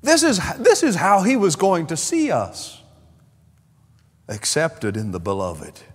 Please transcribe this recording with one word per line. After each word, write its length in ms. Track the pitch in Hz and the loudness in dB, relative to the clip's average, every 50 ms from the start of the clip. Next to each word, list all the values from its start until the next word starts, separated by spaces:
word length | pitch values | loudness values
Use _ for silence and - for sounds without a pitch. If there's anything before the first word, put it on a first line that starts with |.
| - | 4
this 200 | 277 320 330 294 | 4 2 4 4
is, 160 | 330 240 185 170 - - - | 2 2 0 -2 -6 -8 0
this 240 | 226 - 427 - - | 4 4 4 6 4
is 140 | 294 208 | 0 0
how 260 | 170 151 190 202 196 185 | 2 2 4 4 4 4
he 120 | 208 262 | 2 2
was 220 | 254 196 190 151 | 2 2 0 2
going 300 | - 190 196 190 170 165 | 2 2 2 2 2 -2
to 100 | 147 165 | -4 -6
see 340 | 156 - - - 330 311 285 | -6 -4 -2 -2 0 0 0
us. 520 | 185 123 104 87 - - - - - - - _ _ _ _ _ _ _ _ _ _ _ _ _ _ _ _ _ _ _ _ _ _ _ _ _ _ _ _ - | 0 -2 -2 -4 -8 -14 -16 -16 -18 -20 -20 _ _ _ _ _ _ _ _ _ _ _ _ _ _ _ _ _ _ _ _ _ _ _ _ _ _ _ _ -12
Accepted 680 | 87 107 - - - 151 156 165 160 - - 131 104 | -12 -8 -6 -4 -2 0 -2 -2 -4 -4 -6 -6 -4
in 180 | 110 107 104 90 | -4 -6 -6 -8
the 80 | 92 | -8
beloved. 600 | 82 98 98 95 98 90 85 76 - - - - - - - | -6 -6 -4 -4 -4 -6 -6 -10 -14 -18 -20 -20 -20 -20 -20